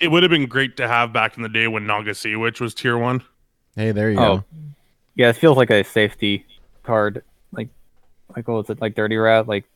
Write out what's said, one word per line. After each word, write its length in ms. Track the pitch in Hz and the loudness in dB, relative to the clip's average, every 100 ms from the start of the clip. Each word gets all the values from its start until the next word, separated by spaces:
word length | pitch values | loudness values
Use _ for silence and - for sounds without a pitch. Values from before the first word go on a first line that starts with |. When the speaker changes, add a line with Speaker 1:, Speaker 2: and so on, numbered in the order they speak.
Speaker 1:
It 80 | 170 | 0
would've 200 | 170 180 | 2 4
been 160 | 160 131 | 2 0
great 280 | 131 135 - | -2 -2 -2
to 120 | 117 | -2
have 240 | 120 120 | 0 0
back 240 | 113 110 - | 0 -2 -4
in 60 | |
the 60 | 113 | -6
day 180 | 110 113 | -2 -2
when 180 | 110 104 | -2 -4
Naga 260 | 104 107 | -4 -4
Sea 220 | 101 110 110 | -8 -8 -4
Witch 240 | 113 110 | -4 -4
was 140 | 117 | -8
tier 240 | - 127 120 | -4 -2 -2
one. 260 | 120 127 - _ _ _ _ - | -2 -4 -8 _ _ _ _ -6
Speaker 2:
Hey, 140 | 110 | -4
there 180 | 104 110 | -2 -2
you 80 | 104 | 0
Speaker 3:
Oh. 180 | 113 98 | 0 0
Speaker 2:
go. 60 | - 160 151 143 _ _ _ - | -6 -16 -20 -20 _ _ _ 2
Speaker 3:
Yeah, 140 | 120 | 2
it 60 | 113 | 4
feels 220 | 165 131 | 4 4
like 120 | 120 | 4
a 140 | 107 | 4
safety 600 | 98 113 104 - 104 101 - _ _ _ | 2 0 0 -2 -4 -4 -8 _ _ _
card. 420 | - 113 104 101 - _ _ | -4 -2 -2 -4 -14 _ _
Like, 180 | - 117 - _ _ _ _ _ - | -14 -14 -16 _ _ _ _ _ -12
like, 120 | 117 | -6
what 80 | 113 | -4
was 140 | 104 | -4
it? 100 | 107 | -6
Like 140 | 113 107 | -4 -2
Dirty 200 | 107 110 | -2 2
Rat, 300 | 110 113 110 | 4 4 2
like, 180 | 104 - | -4 -6